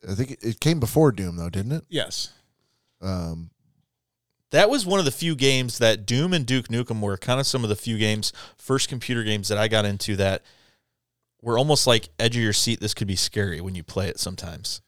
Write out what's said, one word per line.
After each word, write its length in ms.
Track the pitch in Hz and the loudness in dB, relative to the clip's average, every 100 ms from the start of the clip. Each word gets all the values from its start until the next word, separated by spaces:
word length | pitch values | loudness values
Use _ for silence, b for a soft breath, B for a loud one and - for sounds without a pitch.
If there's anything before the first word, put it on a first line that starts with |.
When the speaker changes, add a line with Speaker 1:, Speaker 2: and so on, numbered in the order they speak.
| 110 | -8
Speaker 1:
I 60 | |
think 180 | 98 131 | -4 -4
it, 60 | - | -4
it 180 | 107 113 | -6 -2
came 200 | 151 165 | 0 2
before 320 | 117 - 156 | 2 4 4
Doom, 240 | 101 92 87 | 4 -4 -4
though, 140 | 85 | -6
didn't 220 | 92 107 | -4 -4
it? 120 | 156 - | -6 -6
Speaker 2:
Yes. 440 | 160 - - - _ _ _ _ _ _ _ | -6 -6 -6 -10 _ _ _ _ _ _ _
Speaker 1:
Um, 480 | 92 92 85 82 82 _ _ _ _ _ _ _ _ _ _ | -6 -4 -4 -8 -12 _ _ _ _ _ _ _ _ _ _
Speaker 3:
That 200 | 143 208 | 4 6
was 160 | 277 185 | 4 2
one 120 | 196 | 2
of 60 | |
the 60 | 160 | 2
few 240 | - 165 151 | 0 -2 2
games 420 | 135 135 123 113 | 4 4 0 2
that 280 | 117 107 101 | 4 4 0
Doom 260 | 120 170 | 0 2
and 140 | 180 120 | 0 0
Duke 220 | 131 120 | -2 0
Nukem 320 | 117 123 110 | -4 -2 -4
were 160 | 101 98 | -4 -4
kind 200 | - 127 | -2 0
of 80 | 135 | 0
some 180 | 135 | 0
of 40 | 113 | 0
the 80 | 104 | -2
few 220 | - 113 | -2 0
games, 340 | 107 107 104 - B B | 2 2 -2 -6 B B
first 320 | - 131 - | -2 0 0
computer 360 | 131 - 120 | -4 -4 -2
games 240 | 110 107 98 | 0 -2 0
that 100 | 104 | 0
I 100 | 110 | 2
got 160 | 110 | 2
into 320 | 104 98 - 98 | 2 -2 -4 0
that 260 | 98 95 _ b b b b _ _ _ _ _ | 2 0 _ b b b b _ _ _ _ _
were 160 | 113 117 | -2 2
almost 280 | 147 147 - | 4 4 6
like 220 | 117 - _ | 4 2 _
edge 180 | 117 120 | 0 2
of 60 | |
your 100 | 113 | 2
seat. 280 | 101 - 117 | 2 0 0
This 140 | 107 | -4
could 140 | - 101 | -4 -2
be 80 | 95 | -2
scary 440 | - - 98 80 | -2 -2 -2 -4
when 140 | 92 | -8
you 80 | 92 | -10
play 260 | 80 - 101 | -6 -4 -4
it 100 | - | -4
sometimes. 640 | - 90 - - - - | -6 -8 -12 -10 -10 -10